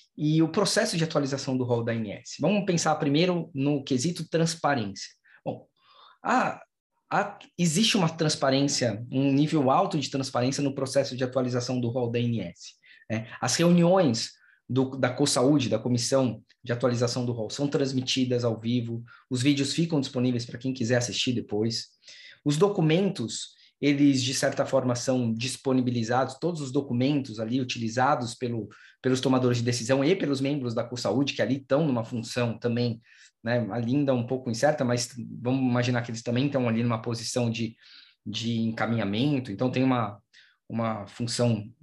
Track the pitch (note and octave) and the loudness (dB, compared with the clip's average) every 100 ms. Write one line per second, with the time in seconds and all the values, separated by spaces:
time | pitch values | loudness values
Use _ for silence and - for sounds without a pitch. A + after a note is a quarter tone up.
0 | _ - D3+ D#3 D#3+ F#3 G3 G#3 A3 F3 | _ -2 2 4 2 2 2 2 0 0
1 | D#3 D3+ C3+ C3+ - B2+ B2 A#2+ A#2 A2+ | 0 0 -2 -2 -2 -2 0 0 0 -4
2 | G#2+ F#2+ - - D3 G#3 F#3+ E3+ D#3+ D3+ | -6 -10 -14 -2 0 2 0 0 2 2
3 | D3+ C#3+ C3+ F3 D#3+ C3+ C#3+ D3 - B2+ | 4 4 4 0 -4 -2 0 0 0 0
4 | D#3 E3+ D#3+ E3 E3 - D3 C3+ G2+ G2 | 0 -4 -4 0 0 0 0 0 -2 -8
5 | - _ _ _ - B2 - _ _ - | -16 _ _ _ -10 -10 -14 _ _ -20
6 | - _ - B3 G3 - - _ _ _ | -20 _ 0 2 0 -4 -16 _ _ _
7 | _ D#3 G3+ - - - F3 D3+ A3 G#3+ | _ -2 -2 -6 -14 -2 0 2 2 2
8 | E3 - D#3 - C3+ C3+ C#3 - B2 G#2 | 0 0 -2 2 2 4 2 2 0 -2
9 | A#2+ C3 C#3 C#3 D3+ D#3 C3 D3 G3 D#3 | -4 0 2 4 4 2 4 2 2 -2
10 | B2+ C#3 C3 B2 B2 C#3 C#3+ C#3 C3 C#3+ | -2 -4 -4 -2 -2 0 -2 -2 -2 0
11 | C#3 B2+ B2+ C3+ B2+ B2 A#2+ B2+ A#2+ B2+ | 0 -2 -2 0 0 -2 -2 -2 -2 -2
12 | A#2+ A#2+ A#2+ A2+ F2 - - - _ - | -2 0 0 -2 -4 -12 -20 -20 _ -20
13 | - A2+ A#2 - - - E3+ F3 E3+ F#3+ | -6 -6 -6 -6 -2 4 6 6 6 6
14 | D#3+ A2+ - - _ _ - B2 C3 C3 | 4 0 -4 -12 _ _ -4 0 0 0
15 | B2 A#2+ C#3+ C#3 B2+ D3+ A#2 A2 B2 A#2+ | -2 0 0 2 4 4 2 -2 0 -2
16 | - C3+ B2+ A#2 - _ A#2+ A#2 B2+ A#2+ | 2 2 2 -2 -12 _ -6 -2 0 2
17 | A#2+ C3 A#2+ A#2 G#2+ - C#3+ D#3 C3+ C3 | 0 0 -4 -4 -6 -4 -2 0 0 -2
18 | B2 C3+ B2 B2 A#2+ G#2+ A2+ B2 A#2 A#2 | -2 0 0 2 0 -2 -2 -2 -2 -6
19 | A#2 - _ B2+ C3 C#3 C3+ - E3 D#3+ | -10 -20 _ 0 2 2 0 0 0 0
20 | C3 B2 B2 A#2+ - A#2+ C3 C3 A2+ B2 | -2 0 0 0 -4 -6 -6 -2 0 2
21 | G2 G2 - A2+ - G#2 A2+ A2+ - _ | 0 -2 -2 -2 -2 -2 0 -2 -8 _
22 | - - - - D3 D3 G3+ G3+ D#3 E3 | -20 -20 -20 -6 -2 2 2 4 2 2
23 | G3 - A2+ - - - - _ C#3+ C#3+ | 2 -2 -6 -8 -12 -18 -20 _ 0 4
24 | C#3+ C3 A#2+ C3+ C#3 C3+ C3+ C3+ B2 A#2+ | 6 4 0 0 0 0 0 0 2 0
25 | - B2+ A#2+ A2+ B2+ - C3+ B2+ B2 A#2+ | 0 0 0 -2 -4 -4 0 2 2 0
26 | A2+ B2 C3 - E3 E3 C3+ C#3 C#3 A#2+ | 0 0 0 -2 -4 -4 -4 -2 -2 0
27 | C3 D3 A#2 G#2+ A2 B2+ B2+ B2 A2 A2+ | 2 0 -2 -6 -4 -2 -2 -4 -4 0
28 | B2+ D3 A#2 - B2 A#2 G#2 - - _ | 2 2 -2 -6 -4 -4 -8 -14 -20 _
29 | C3 B2+ C3+ B2+ B2 A#2+ A#2 A#2 A2+ C3+ | 0 2 2 2 4 2 0 -2 0 2
30 | C#3 F#3+ C#3+ C3+ C#3 D3 B2 A2+ - B2 | 2 2 0 -2 -2 -2 -2 -4 -4 -4
31 | A2 A2 C#3+ - A2 C3+ - C3+ D#3+ A#2+ | -2 0 0 0 -2 -2 0 2 2 0
32 | A2+ A#2+ A2+ - A#2+ G#2+ A#2+ A#2 A#2+ A#2 | -2 -6 -4 -2 -2 -2 -2 0 -2 -4
33 | - - - _ A2+ A#2+ A2 A2+ A2+ C#3 | -12 -20 -20 _ -2 -2 -2 -4 0 0
34 | C#3 B2+ A#2 C3 B2 A2+ D3+ D3+ B2 A#2+ | 2 0 0 -4 -2 0 2 2 0 0
35 | - - A2+ A2 A#2 C3+ B2+ B2 A#2+ B2 | -2 -10 -12 -6 -2 0 2 2 2 0
36 | A#2 A2+ B2 A#2+ C#3+ C#3+ A#2+ A2+ A#2+ A2+ | -2 -6 -2 0 0 0 0 2 0 -2
37 | A#2 A#2 - B2+ A#2 A2+ A2+ - - - | -4 -6 -4 -2 -2 -2 -6 -8 -20 -20
38 | - _ G#2+ G#2 A2+ A#2 A2+ A2 A2 A2+ | -20 _ -10 -6 -2 0 -2 -2 -2 0
39 | G2 G#2 C#3+ C#3 A#2+ G2 B2+ B2 C3 B2 | 0 0 0 0 -4 -2 -2 2 2 2
40 | G#2+ G#2 _ - _ _ - A2+ A2+ G#2+ | -2 -8 _ -20 _ _ -8 -4 -2 -4
41 | G2+ - A#2+ - A#2+ A2 G#2 - | -8 -8 -4 0 2 0 -4 -16